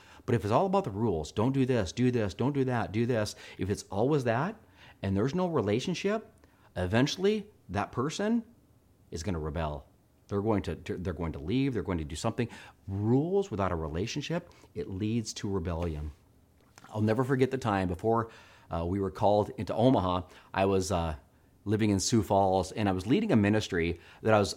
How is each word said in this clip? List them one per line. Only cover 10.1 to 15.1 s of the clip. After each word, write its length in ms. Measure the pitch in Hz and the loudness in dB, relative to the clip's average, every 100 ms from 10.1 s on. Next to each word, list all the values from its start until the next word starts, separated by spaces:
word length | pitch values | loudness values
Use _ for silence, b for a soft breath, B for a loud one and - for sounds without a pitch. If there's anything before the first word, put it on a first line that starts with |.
| _ _ | _ _
They're 140 | 101 | -2
going 200 | 104 104 | 0 0
to, 120 | - | -2
they're 400 | 78 - 95 95 | -8 -8 -6 -6
going 180 | 85 82 | -4 -6
to 60 | 73 | -6
leave, 340 | 73 127 139 | -4 0 0
they're 100 | 113 | -2
going 160 | 87 87 | -2 -4
to 60 | |
do 120 | 76 82 | -4 -4
something. 320 | 117 110 113 B B B - | -4 -4 -6 B B B -8
Rules 640 | 98 107 127 165 196 196 | -4 2 2 2 -2 -2
without 220 | 104 95 | -2 0
a 40 | 85 | 0
relationship, 760 | 78 78 110 151 139 165 175 b b | -2 -4 -4 -6 -4 -6 -6 b b
it 160 | - - | -10 -8
leads 420 | 95 107 | -4 -2